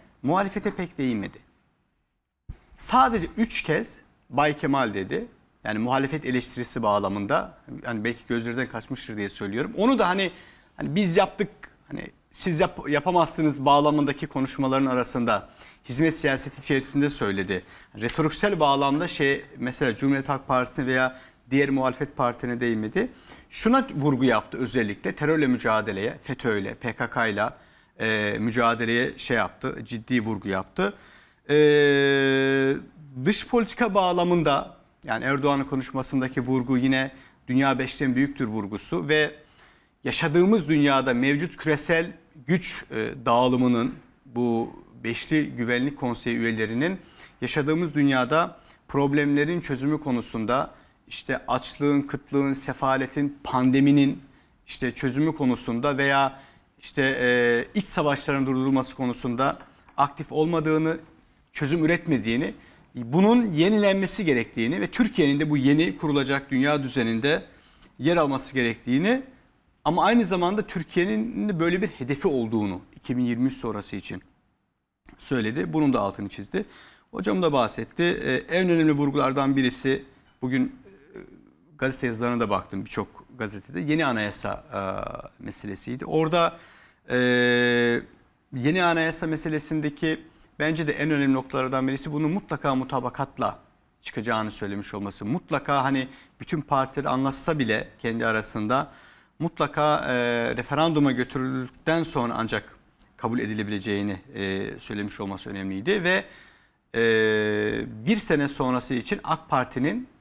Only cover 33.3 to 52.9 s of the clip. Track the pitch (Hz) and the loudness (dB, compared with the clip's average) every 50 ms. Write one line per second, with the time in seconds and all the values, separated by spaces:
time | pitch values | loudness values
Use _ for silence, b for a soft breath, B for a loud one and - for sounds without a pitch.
33.3 | 214 - - - - 240 226 - - - 240 220 190 202 185 180 175 180 175 175 | 2 2 0 2 2 0 2 0 0 -2 0 2 2 2 2 2 2 2 2 4
34.3 | 175 175 156 147 139 - - - - - _ _ _ _ - - 113 113 120 131 | 4 4 4 2 2 0 0 -6 -14 -20 _ _ _ _ -6 -4 -4 -2 0 0
35.3 | 143 135 135 143 143 139 131 135 135 131 127 - - 135 127 - - 131 127 131 | 0 2 2 2 2 0 0 -2 -4 -4 -4 -4 -4 -4 -4 -2 0 0 -2 0
36.3 | 131 139 120 123 131 131 123 127 135 123 127 131 135 131 131 135 B B B B | -2 -2 -2 0 0 0 2 2 2 2 2 2 2 2 0 -4 B B B B
37.3 | B B _ - 127 131 139 139 135 127 131 - - - 151 131 123 131 139 143 | B B _ 0 2 2 4 4 2 0 -2 -4 -4 -2 -2 0 2 2 0 0
38.3 | 143 - 135 110 107 110 101 98 107 98 - - 165 180 165 143 151 151 151 147 | 0 -4 -4 -4 -2 -4 -4 -4 -4 -4 -4 -2 -2 -2 0 2 2 2 2 0
39.3 | - - b b b b b b b b b b b b - 127 113 - 170 165 | -4 -10 b b b b b b b b b b b b -6 -4 -2 0 0 2
40.3 | 147 175 180 196 226 214 156 139 160 147 143 143 139 135 127 135 123 120 131 139 | 4 4 6 6 4 4 4 4 4 4 6 6 4 4 2 2 2 2 2 2
41.3 | 143 147 156 - - - - 156 151 147 - - 165 165 170 175 - - _ _ | 2 0 -2 -6 -6 -4 0 0 0 2 2 2 2 2 0 -2 -8 -18 _ _
42.3 | - 156 123 - 175 185 - - - - - - - 110 110 117 127 135 117 127 | -20 -10 -2 0 0 0 0 -2 -6 -6 -8 -8 -6 -4 -4 -4 -6 -4 0 2
43.3 | 117 120 127 127 127 123 127 123 120 117 120 139 - - - _ _ _ _ - | 4 4 4 4 4 4 4 4 4 2 0 -2 -4 -8 -16 _ _ _ _ -8
44.3 | 117 117 123 120 113 113 120 - - - - - - 123 120 113 120 - - - | -4 -2 0 0 0 0 -2 -4 -8 -16 -20 -20 -18 -10 -6 -6 -6 -6 -2 0
45.3 | 160 156 147 - 131 120 120 113 123 120 127 147 143 - 147 - 120 - - 120 | 0 0 0 0 -4 -4 -2 0 0 0 0 -2 -4 -4 -4 -4 -4 -4 -2 -2
46.3 | 117 117 113 113 113 110 110 107 113 120 147 175 190 190 B B B B B B | -2 0 0 -2 0 -2 -2 -2 -2 -2 -2 -2 -2 -6 B B B B B B
47.3 | B B 127 123 - 156 139 143 160 165 180 160 147 151 143 139 135 127 123 120 | B B -6 -2 -2 0 0 0 0 0 0 -2 0 2 2 4 4 2 2 2
48.3 | 151 160 175 180 - B B B B B B - - 139 139 139 139 147 147 143 | 2 2 0 0 -4 B B B B B B -4 0 0 2 2 2 2 2 2
49.3 | 143 143 147 156 175 175 160 - 139 120 131 143 151 147 151 139 123 120 110 - | 2 2 2 0 -2 -4 -4 -4 -4 -2 -2 -2 -2 -2 -2 -2 -2 -2 -2 -4
50.3 | - 113 110 107 120 135 156 - B B B B B B B - - - - - | -4 -4 -2 0 0 0 -2 -4 B B B B B B B -14 -14 -10 -6 -4
51.3 | 131 - - - 120 127 127 - - - 143 147 143 143 139 143 - 135 - - | -4 -4 -2 -2 -4 -2 -4 -6 -6 -2 0 2 2 2 0 -2 -8 -10 -8 -2
52.3 | 139 139 139 139 135 135 - - 123 - 139 135 | 0 0 0 0 -2 -4 -4 -6 -6 -2 0 0